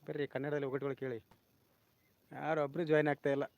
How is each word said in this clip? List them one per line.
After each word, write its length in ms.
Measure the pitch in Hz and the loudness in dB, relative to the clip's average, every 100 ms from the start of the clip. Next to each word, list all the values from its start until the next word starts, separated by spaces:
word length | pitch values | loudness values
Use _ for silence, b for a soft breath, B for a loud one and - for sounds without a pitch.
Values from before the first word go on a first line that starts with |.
| - | -8
ಬರ್ರಿ, 180 | 147 139 | -4 -4
ಕನ್ನಡದಲ್ಲಿ 400 | 131 139 147 139 | -2 -2 -2 -2
ಒಗಟುಗಳು 300 | 131 139 135 | -4 -4 -6
ಕೇಳಿ. 220 | 135 117 - - _ _ _ _ _ _ _ _ _ | -6 -6 -10 -20 _ _ _ _ _ _ _ _ _
ಯಾರು 320 | 139 143 156 | -8 -2 0
ಒಬ್ರು 200 | 143 147 | 0 -2
ಜಾಯಿನ್ 240 | 165 151 151 | 4 4 4
ಆಗ್ತಾ 220 | 139 147 | 2 2
ಇಲ್ಲ. 140 | 139 143 | 0 -2